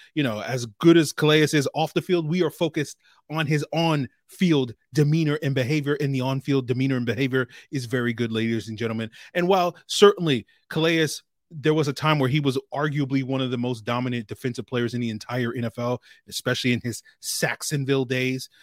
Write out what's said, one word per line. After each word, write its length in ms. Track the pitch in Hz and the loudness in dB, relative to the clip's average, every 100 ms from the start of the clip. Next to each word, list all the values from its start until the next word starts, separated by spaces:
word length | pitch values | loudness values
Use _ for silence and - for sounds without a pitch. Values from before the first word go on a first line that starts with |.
| - | -8
you 100 | 156 | -2
know, 180 | 131 107 | -2 -2
as 240 | 110 127 117 | -6 -6 -6
good 320 | - 170 170 | 4 6 8
as 160 | 147 | 4
Calais 300 | - 151 156 | 2 4 4
is 260 | 147 151 127 | 4 2 0
off 200 | 147 156 | -2 -2
the 80 | 170 | -2
field, 260 | 170 175 151 | 0 -2 0
we 160 | 180 | 0
are 80 | 156 | -2
focused 460 | - 165 156 135 - _ _ _ | 0 -2 -2 -6 -10 _ _ _
on 160 | 151 151 | -4 0
his 200 | 151 156 | 0 0
on-field 1000 | 160 165 147 120 _ _ - 180 147 123 - _ | 0 2 0 -2 _ _ -2 2 4 0 -8 _
demeanor 480 | 156 147 160 151 147 | 2 4 4 2 0
and 140 | 139 131 | 0 0
behavior. 380 | 120 156 147 147 | 0 0 0 -2
And 120 | 139 | 0
the 60 | 131 | 0
on-field 480 | 131 135 - 135 123 | -2 -2 0 0 0
demeanor 300 | 127 135 127 | 0 0 0
and 80 | 120 | -2
behavior 420 | 107 135 131 123 - - | -2 0 0 -2 -10 -8
is 140 | 139 117 | -8 -4
very 260 | 127 120 | -2 -2
good, 220 | 117 113 | -2 -2
ladies 340 | 113 113 113 107 | 0 -2 -2 -4
and 100 | 110 | -6
gentlemen. 320 | 117 113 113 - - | -4 -4 -6 -10 -8
And 140 | 175 175 | -2 2
while 300 | 190 175 - - | 2 2 -4 -8
certainly 580 | - 208 190 165 120 - _ _ | 6 6 6 0 0 -2 _ _
Calais, 400 | 160 165 165 151 - _ _ _ 160 | 0 2 2 0 -4 _ _ _ -2
there 200 | 151 156 | 0 2
was 120 | 143 | 0
a 60 | |
time 240 | - 151 151 | 0 0 2
where 120 | 127 | 2
he 100 | 151 | 2
was 180 | 143 131 - | 0 -2 -6
arguably 500 | 139 151 143 131 135 | -4 -2 -2 -2 -2
one 160 | 127 135 | -2 -4
of 120 | 127 | -2
the 80 | 123 | -2
most 260 | 123 117 107 | -4 -4 -2
dominant 400 | 120 127 120 107 | -2 -2 -6 -8
defensive 400 | 117 127 120 104 | -8 -6 -6 -6
players 300 | 123 117 120 | -4 -2 -4
in 60 | |
the 100 | 117 | -6
entire 420 | 107 - 127 120 | -6 -6 -4 -4
N 120 | 127 117 | -4 -6
F 120 | - | -6
L, 240 | 120 123 - - 101 | -6 -6 -8 -20 -14
especially 460 | - 127 123 127 | -6 -4 -2 0
in 80 | 117 | -2
his 220 | 120 - _ _ | -4 -10 _ _
Saxonville 840 | - - 135 127 - 147 135 135 123 | -8 -4 -4 -4 -6 -4 0 -2 0
days, 420 | 127 131 131 - _ | -2 -2 -4 -10 _